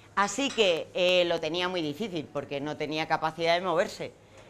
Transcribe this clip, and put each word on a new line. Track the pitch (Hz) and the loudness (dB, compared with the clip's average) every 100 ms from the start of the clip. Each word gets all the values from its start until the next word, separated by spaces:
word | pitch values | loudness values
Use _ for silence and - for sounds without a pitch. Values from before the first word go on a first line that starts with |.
| - - | -6 -2
Así | 202 - 277 | 0 0 -2
que, | - 196 160 - | 4 4 4 -2
eh, | 180 180 180 175 | 2 4 4 4
lo | 165 | 0
tenía | 160 170 180 | -2 -2 -2
muy | 185 | -2
difícil | 151 143 220 170 123 | -4 -4 -6 -6 -6
porque | 143 117 139 | -8 -6 -6
no | 147 143 | -6 -4
tenía | 147 156 156 | -4 -4 0
capacidad | 156 156 160 165 | 0 0 0 2
de | 170 | 2
moverse. | 185 160 214 - 143 - - - - | 2 0 0 -4 -12 -14 -20 -20 -20